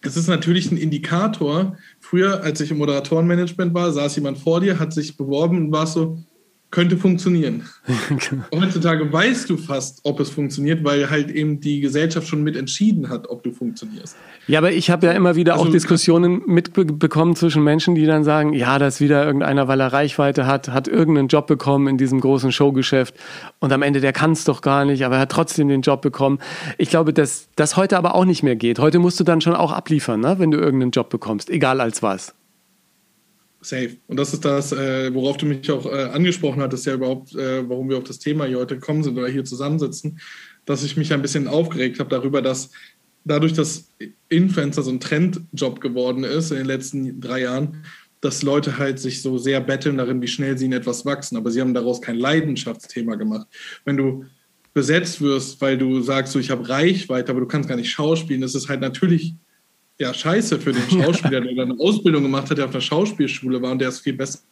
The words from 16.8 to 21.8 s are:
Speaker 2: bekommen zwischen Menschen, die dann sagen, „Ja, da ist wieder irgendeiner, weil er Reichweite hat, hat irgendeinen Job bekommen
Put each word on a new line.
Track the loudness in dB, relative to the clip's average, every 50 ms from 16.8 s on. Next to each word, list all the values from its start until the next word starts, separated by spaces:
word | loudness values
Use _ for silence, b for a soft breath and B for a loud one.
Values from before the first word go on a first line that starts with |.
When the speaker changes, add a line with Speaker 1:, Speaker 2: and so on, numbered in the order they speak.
| 2
Speaker 2:
bekommen | 2 2 0 0 0 2 4 4 4 4
zwischen | 4 2 2 4 4 4
Menschen, | 6 4 4 4 2 4
die | 4 4
dann | 4 4 4 4
sagen, | 4 4 4 2 2 2
„Ja, | 2 2 2 4 4
da | 4 2
ist | 2 2
wieder | 4 4 4 4 4
irgendeiner, | 2 2 2 2 2 2 2 2 2
weil | 2 2
er | 2 2 2
Reichweite | 2 0 0 2 2 2 2 2 2 2
hat, | 2 0 0 0 -2
hat | -2 -2 -2 0
irgendeinen | 2 2 4 4 4 4 4 4
Job | 4 2 4 2
bekommen | 0 0 2 2 2 4